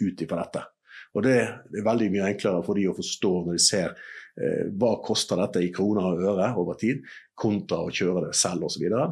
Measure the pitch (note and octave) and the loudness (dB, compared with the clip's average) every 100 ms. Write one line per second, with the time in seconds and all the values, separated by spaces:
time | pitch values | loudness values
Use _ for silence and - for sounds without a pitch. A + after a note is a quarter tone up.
0 | G2 - D#2+ E2+ - E2 - _ _ - | -2 0 -4 -4 -4 -8 -10 _ _ -20
1 | - G#2 B2+ B2 A2+ A2+ - G2+ G#2+ A#2 | -6 0 4 4 2 -4 -10 -2 2 2
2 | G#2 G2+ F#2+ G2+ G#2 F2 F2 G2+ F#2 F2+ | 2 2 0 0 0 0 0 2 0 0
3 | - - G2+ F2+ E2+ E2+ - G#2 E2 - | -6 -2 0 0 0 2 2 2 0 -6
4 | - - - - D2 - E2 G2 A#2 - | -14 -18 -16 -4 -2 0 -2 0 2 2
5 | - G#2+ - F2+ G2 F#2+ F2+ F2+ G2+ G#2 | 0 -2 0 0 0 0 0 0 2 2
6 | F#2 F2 F#2+ F#2+ A2 G#2+ E2+ E2 A2 C#3 | 2 2 2 2 2 0 -2 0 -2 -2
7 | - - - - A2 G2+ - E2+ E2+ - | -8 -20 -20 -2 0 0 0 -2 -2 0
8 | F#2 F2+ - - F#2 F2 D#2+ - F2 A2+ | 0 0 0 0 0 -2 -4 -2 0 0
9 | E3+ | 0